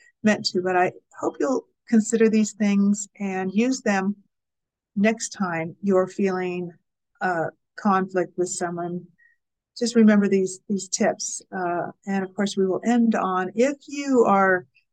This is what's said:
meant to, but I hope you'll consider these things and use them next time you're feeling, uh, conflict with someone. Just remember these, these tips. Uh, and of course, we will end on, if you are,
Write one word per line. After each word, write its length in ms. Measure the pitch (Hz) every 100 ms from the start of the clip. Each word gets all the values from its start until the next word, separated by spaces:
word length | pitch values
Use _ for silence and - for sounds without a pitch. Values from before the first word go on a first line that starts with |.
| _ _
meant 220 | 214 202 -
to, 140 | 190
but 160 | 180 180
I 140 | 180 - _ -
hope 160 | - -
you'll 300 | 285 262 - _ -
consider 400 | 226 214 226 220
these 240 | 220 214
things 540 | - 208 202 202 202 - -
and 320 | 196 185 185
use 280 | 190 247 262
them 340 | - 196 190 202 _ _ _ _ _ _ _ -
next 320 | 208 226 -
time 480 | - 185 165 165 190
you're 260 | 202 185 185
feeling, 640 | - 196 180 180 175 175 170 _ _ _ -
uh, 260 | 185 170 156 - _ -
conflict 560 | 208 190 185 185 170 -
with 120 | 180
someone. 580 | - 175 175 175 175 175 _ _ _ _ _ _ -
Just 160 | 233
remember 340 | 233 214 208 202
these, 320 | 196 185 - -
these 200 | 202 -
tips. 540 | - 202 - - - - 190
Uh, 360 | 180 175 - - -
and 180 | 196
of 100 | 190
course, 220 | 190 196 196
we 100 | 190
will 160 | 175
end 300 | - 240 226
on, 360 | 214 190 185 185
if 220 | 202 262 285 -
you 380 | 285 277 262 226
are, 400 | 196 190 185 180 _ _